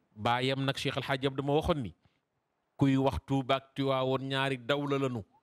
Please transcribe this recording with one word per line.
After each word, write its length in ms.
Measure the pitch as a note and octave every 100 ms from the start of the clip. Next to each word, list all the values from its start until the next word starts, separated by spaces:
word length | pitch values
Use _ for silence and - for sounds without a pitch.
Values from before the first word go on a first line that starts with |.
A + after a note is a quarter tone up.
| _ G#2+
Baayam 500 | A#2 B2 C3 C3+ C3+
nag, 100 | -
Cheikh 200 | C3+ C3
El 60 |
Hadj 220 | C3 C3 C#3
Abdou, 160 | C3+
ma 100 | C#3+
waxoon 280 | D3+ E3 D3+
ni, 100 | G2 - _ _ _ _ _ _ _ -
"Kuy 220 | C#3 C3+
wax 220 | C3+ - -
Tuuba 280 | C3+ B2+ C3+
ak 180 | - -
Tiwaawoon, 520 | C3+ C3 C3 C3 C3+
ñaari 280 | C3+ C3+ B2+
dawla 400 | A#2 C#3+ C#3+ C3+
lanu, 260 | C3+ A#2 - _